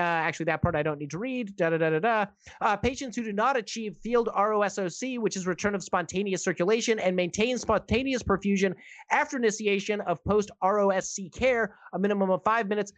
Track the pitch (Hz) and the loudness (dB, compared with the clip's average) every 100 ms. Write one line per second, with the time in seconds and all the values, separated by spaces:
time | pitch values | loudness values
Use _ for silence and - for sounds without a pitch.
0 | 175 165 160 - 165 160 175 156 156 147 | 0 2 0 -2 -2 0 0 0 -2 -2
1 | 147 165 254 254 208 - 165 160 160 156 | -6 -6 -6 -6 -6 -2 0 2 2 2
2 | 233 220 196 _ - - 220 202 240 262 | 2 0 0 _ -20 -4 0 0 -2 -4
3 | 269 220 220 202 240 262 196 226 214 156 | -8 -6 -4 0 2 0 -2 -8 -8 -8
4 | 214 240 226 - 208 214 196 208 185 - | 0 0 2 0 2 2 2 0 -4 -4
5 | 262 240 214 190 180 175 202 202 - 185 | -6 -2 -2 -2 -4 -2 0 -2 -2 -2
6 | 170 185 202 180 190 165 175 226 226 220 | -2 -4 -2 0 -2 0 2 2 2 0
7 | 185 185 180 190 233 240 - 202 - 220 | 2 0 -2 0 0 0 2 0 2 0
8 | 269 254 - - 202 196 190 - - - | 2 -2 0 0 2 2 2 -2 -14 -20
9 | - - 294 269 226 208 208 196 202 208 | -2 0 0 0 0 0 0 0 0 -4
10 | 180 170 - 208 202 - 185 208 196 190 | -2 -4 2 0 0 0 0 4 4 2
11 | - - 185 - 254 233 208 - - 180 | -2 -10 -12 -2 0 2 0 -6 -10 -2
12 | 202 202 190 185 214 226 202 208 202 | 0 2 2 2 2 0 0 -2 -4